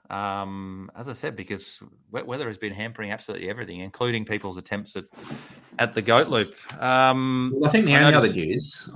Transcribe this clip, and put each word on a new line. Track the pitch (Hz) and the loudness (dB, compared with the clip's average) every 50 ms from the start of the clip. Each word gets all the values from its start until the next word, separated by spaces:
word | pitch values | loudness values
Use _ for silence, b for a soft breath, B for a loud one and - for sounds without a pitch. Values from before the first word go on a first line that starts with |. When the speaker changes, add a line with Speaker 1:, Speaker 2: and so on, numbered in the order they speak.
| _ - | _ -10
Speaker 1:
Um, | 95 98 101 101 98 101 98 98 98 98 95 95 95 95 95 - - | -8 -6 -6 -4 -4 -6 -6 -8 -8 -10 -10 -12 -12 -14 -14 -16 -16
as | 95 120 139 | -14 -14 -14
I | |
said, | 120 - - 156 113 | -12 -10 -10 -10 -10
because | 101 95 - 101 95 - - - - - - _ _ _ _ | -10 -10 -10 -10 -10 -10 -14 -18 -20 -20 -20 _ _ _ _
wet | 104 123 - | -10 -10 -8
weather | - 123 139 143 117 | -8 -8 -8 -6 -8
has | 107 - | -8 -8
been | 110 104 | -8 -8
hampering | 98 101 107 113 113 - 107 101 | -8 -8 -8 -10 -10 -10 -8 -8
absolutely | 104 110 - - 104 90 90 92 | -8 -8 -8 -10 -10 -8 -8 -8
everything, | 104 120 117 92 87 90 | -8 -8 -10 -12 -12 -12
including | 92 95 - - 123 120 117 113 104 | -12 -10 -6 -4 -2 -2 -2 -2 -4
people's | 110 107 104 - 98 90 | -4 -6 -6 -6 -8 -10
attempts | 92 92 - 104 101 104 - - | -10 -10 -8 -8 -8 -8 -10 -12
at, | 95 82 - B B B B B B B B B B B B B - | -12 -12 -14 B B B B B B B B B B B B B -2
at | 117 117 - | -2 -2 -2
the | 117 | -2
Goat | 104 117 113 127 156 - | 2 4 6 6 6 4
Loop. | 139 113 101 90 - - - - - - | 2 0 0 0 -4 -14 -18 -16 -8 -4
Um, | - 127 127 131 131 131 131 131 131 131 131 127 127 127 131 | 0 2 4 6 6 6 4 4 0 0 0 0 -2 -2 0
Speaker 2:
Well, | 139 147 147 | 2 2 4
I | |
think | - 220 214 | 6 6 6
the | 160 143 | 6 8
Speaker 1:
I | 143 | 8
Speaker 2:
only | 151 147 | 8 8
Speaker 1:
noticed | 151 147 117 107 | 8 8 6 4
Speaker 2:
other | 85 90 | 2 0
news, | 80 78 101 139 147 - - - - - - | -2 -2 -2 -2 -2 -4 -4 -6 -8 -6 -2